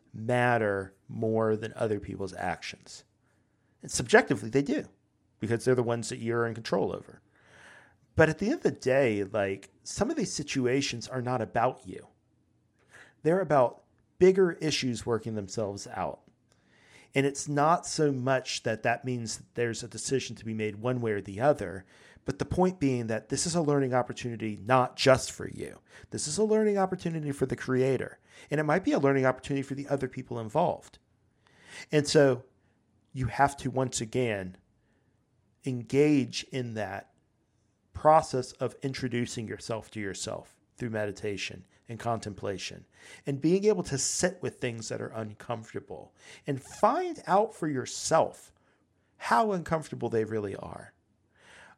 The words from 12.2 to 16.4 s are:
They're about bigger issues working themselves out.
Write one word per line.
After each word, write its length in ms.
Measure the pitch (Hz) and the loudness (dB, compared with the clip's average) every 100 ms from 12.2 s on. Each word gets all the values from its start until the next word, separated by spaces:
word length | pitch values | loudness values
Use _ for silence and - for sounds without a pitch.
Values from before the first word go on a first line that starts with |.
| _ _ _ _ _ _ _ - - _ | _ _ _ _ _ _ _ -20 -20 _
They're 180 | 151 185 | 2 2
about 420 | 160 143 120 - _ _ _ - | 4 4 4 0 _ _ _ 6
bigger 360 | 180 185 180 | 6 8 4
issues 520 | 165 156 - 131 113 120 | 2 -2 0 -2 -2 -2
working 300 | 110 117 107 | -2 -2 -6
themselves 520 | 98 - 101 101 - | -6 -4 -4 -6 -8
out. 280 | - 78 - _ _ | -6 -6 -6 _ _